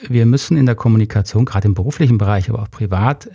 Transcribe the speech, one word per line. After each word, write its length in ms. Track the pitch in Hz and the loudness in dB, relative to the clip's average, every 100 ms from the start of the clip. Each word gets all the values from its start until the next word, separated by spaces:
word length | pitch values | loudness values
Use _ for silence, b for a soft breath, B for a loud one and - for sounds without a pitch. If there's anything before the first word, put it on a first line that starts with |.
| - | -2
wir 160 | 120 117 | 2 2
müssen 320 | 135 - 160 | 2 0 0
in 80 | 127 | 2
der 80 | |
Kommunikation, 720 | 113 117 110 107 107 95 107 127 | 0 2 2 2 -2 0 0 0
gerade 220 | 98 104 | 0 0
im 80 | 92 | 0
beruflichen 420 | 107 - 139 110 | -2 0 2 2
Bereich, 320 | 101 101 92 | 0 -2 -2
aber 140 | 110 | -6
auch 80 | 104 | -8
privat, 580 | - 104 95 117 143 - | -8 -4 0 0 -2 -6